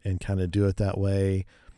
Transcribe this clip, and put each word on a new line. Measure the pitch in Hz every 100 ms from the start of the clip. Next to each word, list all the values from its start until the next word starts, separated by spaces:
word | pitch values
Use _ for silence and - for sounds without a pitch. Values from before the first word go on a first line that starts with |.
| 98
and | 92
kinda | - 98 90
do | 101 101
it | 92
that | 98 95
way. | 98 98 98 95 - - -